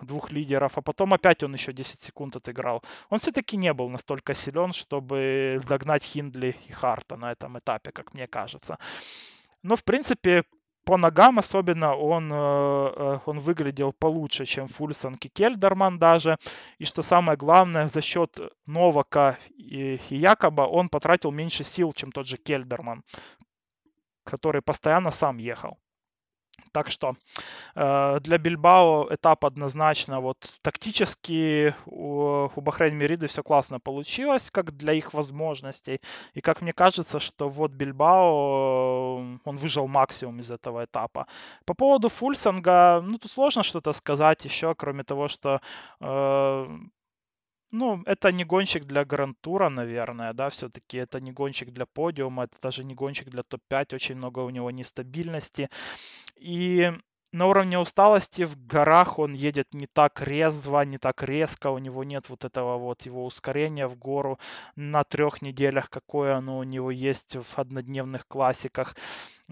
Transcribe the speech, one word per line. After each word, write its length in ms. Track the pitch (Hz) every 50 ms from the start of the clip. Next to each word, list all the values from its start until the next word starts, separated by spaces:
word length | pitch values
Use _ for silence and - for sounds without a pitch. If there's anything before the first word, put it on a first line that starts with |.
двух 300 | 135 127 143 151 - -
лидеров, 460 | 151 147 151 135 139 135 139 131 - 151
а 40 |
потом 320 | - - - - 196 196 196
опять 280 | - - 185 165 - 156
он 100 | 135 139
еще 180 | 127 - -
десять 300 | 131 131 135 - - -
секунд 340 | - - - - - 139 -
отыграл. 460 | 127 - 127 117 131 - 120 117 117 - - - - - -
Он 80 | 202 220
все-таки 400 | - - 240 269 247 - 220 196
не 140 | 180 170 147
был 160 | 131 123 123
настолько 440 | 123 123 - - 143 139 - - 135
силен, 380 | - - 143 135 160 180 180
чтобы 880 | 175 - - - 147 143 135 127 139 139 135 135 135 135 135 131 131 131 131 -
догнать 360 | 143 135 139 151 151 143 -
Хиндли 520 | - - 147 143 143 127 127 127 127 123 - - -
и 20 |
Харта 440 | - - - 123 110 117 - - -
на 160 | 113 120 120
этом 260 | 117 - 135 135 123 120
этапе, 340 | - - 113 110 - 127
как 220 | - - - - -
мне 120 | 131 127 -
кажется. 500 | - 120 98 - - - - - 78 - - - - - - - - - - - - _ _ _ _ _ -
Но, 100 | 180 226
в 60 | - -
принципе, 600 | - 220 277 302 - 247 - - 180 180 170 170 _ _ _ _ _ _ _ _
по 100 | - 185 180
ногам 400 | 170 160 156 170 208 254 254 220
особенно 580 | - - - 196 185 180 170 165 160 151 135
он, 360 | 143 151 151 170 165 160 151
э, 40 | 147
э, 840 | 147 147 143 143 143 143 143 139 139 139 135 - - 143 139 139 135 -
он 140 | 156 147 147
выглядел 520 | 139 160 170 160 151 139 139 139 143 135 - -
получше, 460 | 160 160 160 165 151 143 - - 135
чем 220 | - - 139 135 123
Фульсанг 560 | - - 151 147 147 - - 131 131 120 -
и 40 | 135
Кельдерман 680 | - - 202 240 254 202 196 196 190 190 196 190 180 170
даже. 400 | 170 165 165 170 151 160 160 - - - - - - - _ -
И 60 | 151
что 160 | - - 165
самое 340 | 151 - 180 175 175 165 151 143
главное, 500 | 139 151 165 185 185 180 165 156 151 151
за 120 | - 156
счет 360 | 147 - - 175 170 - - - 165 - - _ _
Новака 720 | 143 147 165 180 175 151 147 139 - - 147 143 135 123 - - - _ -
и, 420 | - - 147 135 135 135 131 123 - -
и 60 | 135
Якоба 460 | 139 165 190 214 - - 160 151 147 135
он 240 | - - 170 180 175
потратил 420 | - 147 - 156 175 175 - 151
меньше 320 | 143 151 165 165 - - 143
сил, 280 | - - 180 175 160 139
чем 180 | - - 135
тот 140 | 123 143 135
же 100 | 127 127 -
Кельдерман, 640 | - - 147 135 127 123 123 117 - 120 117 - - _ - - - - - _ _ _ _ _ _ _ _ _ _ _ _ _ _ _ _ _ -
который 380 | - - - - 156 143 143
постоянно 480 | - - 143 - - 156 156 180 185 165
сам 260 | - - 160 143 127 117
ехал. 400 | 113 120 117 - - - - - _ _ _ _ _ _ _ _ _ _ _ _ _ _ _ _ _ _
Так 180 | - 151 147 -
что, 240 | - - - 131 127 - _ _ - - - - - - - - -
э, 440 | - 147 139 139 139 139 139 139 147
для 180 | 135 156 170 170
Бильбао 720 | 151 170 170 156 151 175 185 185 175 165 156 151 143 - 151
этап 300 | - - 165 156 - 156
однозначно 720 | 143 131 139 143 139 127 156 156 156 151 - - - 135 131
вот 180 | 127 127 131 - - - - _
тактически 1120 | - 156 - - - 220 208 - 208 - - - - - 165 160 160 156 151 151 151 147 143 - -
у, 640 | - - - - 147 143 143 147 143 143 143 139 135 -
у 60 | 143
Бахрейн 340 | 139 151 - - 170 156 151 151
Мериды 280 | 143 143 170 170 160
все 160 | 143 - 151
классно 380 | - - 151 175 160 - 135 123
получилось, 680 | - 139 135 143 147 - - - 269 294 269 254 - -
как 200 | - 196 175 165
для 200 | 147 139 143 151 156
их 200 | 156 - - -
возможностей. 840 | 151 147 135 139 147 160 160 147 135 135 135 131 - - - 135 - - - - - - - -
И 60 | -
как 200 | - - 151 -
мне 100 | 175 170
кажется, 480 | - - 180 190 - - 165 - - 147
что 280 | - - - - 151 143
вот 240 | 139 147 156 147
Бильбао, 1500 | 135 135 143 139 135 131 147 165 185 190 185 170 156 147 143 139 135 135 135 131 131 131 131 127 127 127 131 127 127 127
э, 180 | 127 123 123 127 -
он 100 | 147 143 139
выжал 300 | 147 156 - 147 135 135
максимум 520 | 135 139 135 - - - 131 123 117 120
из 100 | 120 117
этого 320 | 120 - - 127 117 117 120
этапа. 420 | - - 120 113 117 - 131 135 - - - - - - - _
По 80 | - 175
поводу 340 | - 269 277 277 254 214 226
Фульсанга, 920 | - - 233 269 277 - - 214 185 185 170 185 180 180 175 175 175 170 175
ну, 140 | 196 226 226
тут 140 | - 208
сложно 300 | - 254 269 294 - 240 196
что-то 280 | - - 170 - 151 143
сказать 500 | - - - 147 143 151 156 160 - -
еще, 280 | 139 - - - 165 160
кроме 280 | - - 143 139 139 127
того, 240 | - 143 139 143 147
что, 320 | - - - 143 135 135 - - - - - - - -
э, 680 | - 135 135 139 139 135 139 139 139 135 135 135 131 - 78 80 - - _ _ _ _ _ _ _ _ _ _ _ _ _ _ _ _
ну, 300 | 220 226 262 247 208 175 -
это 260 | - 196 - - 190
не 120 | 185 180 175
гонщик 400 | 156 175 190 196 185 - 165 143
для 200 | 139 139 143 143
Гранд-тура, 640 | 139 147 139 139 135 123 _ - 160 175 196 190 156
наверное, 640 | 135 127 120 117 117 120 113 123 120 117 117 113 113
да, 140 | 120 135 139
все-таки 500 | - - 131 120 - - - - - 127
это 220 | 127 - - 131
не 120 | 131 131
гонщик 380 | 127 135 139 139 135 - 131 123
для 140 | 123 127 123
подиума, 580 | - _ 143 156 170 165 143 135 131 127 127 123
это 120 | 120 _ _
даже 220 | - 131 120 135 131
не 100 | 135 131
гонщик 360 | 127 135 139 139 - 135 131
для 120 | 123 123
топ-пять, 520 | - - - 120 _ - 135 135 143 - 131
очень 220 | 131 - - 131
много 240 | 131 127 127 123 127
у 100 | 127 123
него 200 | 127 123 123 123
нестабильности. 960 | 123 127 123 - - - 127 127 135 160 165 170 165 151 - - - - 139 - - - - - - - - - - - - - -
И 560 | _ - 175 175 175 180 180 180 175 175 175 170 - - _ _ _ _ _
на 140 | - 170 180 190
уровне 300 | 196 196 190 185 180 180
усталости 680 | 170 - - - 196 214 214 196 - - - 185 175
в 120 | 160 147 135 123
горах 520 | 113 156 151 147 156 160 175 180 175 - -
он 140 | 151 143 139
едет 400 | 135 143 147 143 143 135 - -
не 120 | 143 143
так 360 | - - 160 147 143 - -
резво, 600 | 139 135 143 151 160 160 151 147 135 139 143 143 143
не 120 | 139 135 131
так 240 | - 131 131 - 139
резко, 460 | 131 139 151 160 147 - - - 143
у 80 | 135 131
него 260 | 135 131 127 131 135
нет 260 | 139 143 135 - -
вот 140 | 127 - -
этого 340 | 123 - 131 123 123 123 123
вот 280 | 123 123 120 - -
его 200 | 131 123 127 123
ускорения 600 | 127 - - - 135 131 143 151 156 156 143 135 127
в 80 | 127 123
гору 400 | 120 135 139 143 139 135 131 - - - - - - - -
на 280 | 143 147 147 151 147 143
трех 380 | - - 143 151 147 - -
неделях, 480 | 143 139 131 131 139 139 135 139 127 -
какое 460 | - 139 - - - 147 143 139 135
оно 220 | 131 131 135 131 131
у 60 | 131
него 260 | 131 131 131 127 131
есть 440 | 127 127 131 135 135 - - - -
в 220 | 131 120 - - -
однодневных 640 | 135 123 135 131 123 127 135 135 131 131 131 120 - _
классиках. 680 | - 135 135 127 127 - - 135 - - 131 - - - - - - - - - - _ _ -